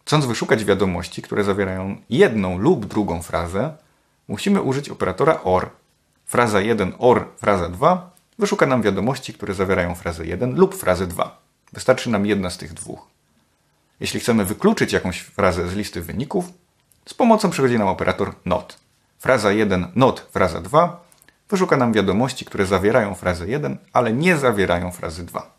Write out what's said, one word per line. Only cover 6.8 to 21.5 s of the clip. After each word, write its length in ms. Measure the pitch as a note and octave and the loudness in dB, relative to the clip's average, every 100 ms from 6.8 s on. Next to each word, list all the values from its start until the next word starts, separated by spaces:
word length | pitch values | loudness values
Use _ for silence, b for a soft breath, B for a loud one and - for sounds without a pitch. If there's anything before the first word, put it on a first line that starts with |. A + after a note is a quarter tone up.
| F#2 - | -2 2
OR 300 | B2 A2 - - | 4 4 0 -4
fraza 320 | - G2 E2+ | 0 0 0
dwa 420 | F2+ D3 F3+ - _ _ - | 0 2 0 -4 _ _ -6
wyszuka 280 | G3+ G3+ D3 | -2 2 2
nam 160 | B2+ | 4
wiadomości, 520 | G#2 G2 G#2 C3+ - | 2 0 -2 -4 -8
które 200 | A#2+ G2+ | -12 -8
zawierają 400 | F#2 F#2+ F#2 F2 | -4 0 0 0
frazę 320 | F2 E2+ E2+ E2 | -4 -8 -8 -6
jeden 280 | F#2 B2 | -4 -4
lub 200 | C3+ F#3 | 2 2
frazę 320 | - - F2 F#2 | 2 0 0 0
dwa. 360 | F2 - - _ _ _ | -4 -6 -8 _ _ _
Wystarczy 380 | F#2+ - B2+ B2+ | -8 0 2 2
nam 160 | G#2+ G2+ | 0 2
jedna 240 | G2+ F2+ | 0 -2
z 80 | - | -8
tych 140 | - | -14
dwóch. 360 | E2+ - - - _ _ _ _ _ _ _ _ _ | -16 -16 -16 -18 _ _ _ _ _ _ _ _ _
Jeśli 200 | G2 A2+ | -6 -4
chcemy 240 | - A2+ | 0 2
wykluczyć 480 | F#2+ G#2 G3+ A3 B2+ | 0 2 2 2 0
jakąś 280 | F#2+ F#2 F2 | 0 -2 -6
frazę 480 | - - G2 F2 F2 | -10 0 0 2 -4
z 60 | |
listy 280 | F#2+ G2+ F2+ | -4 -6 -8
wyników, 420 | D#2+ E2 C#3 F#3+ F3+ - _ _ _ _ - | -8 -8 -4 -4 -6 -12 _ _ _ _ -20
z 80 | |
pomocą 360 | - B3 G#3+ F#3+ | 0 4 4 4
przychodzi 280 | - C3+ A#2+ | 2 2 4
nam 100 | G2+ | 2
operator 460 | F2 F#2 F#2 F#2+ F2 | 0 -2 0 -4 -4
NOT. 340 | - F2 - - _ _ _ _ | -2 -2 -4 -20 _ _ _ _
Fraza 340 | - C3 G#2 | 0 2 4
jeden 340 | G#2 G#2 F#2 F2+ | 2 2 0 -2
NOT 260 | - B2+ - | 2 4 2
fraza 400 | - - F#2 E2 | -6 0 0 0
dwa 440 | F2 C#3+ F3 - b b b b _ | 0 2 2 -2 b b b b _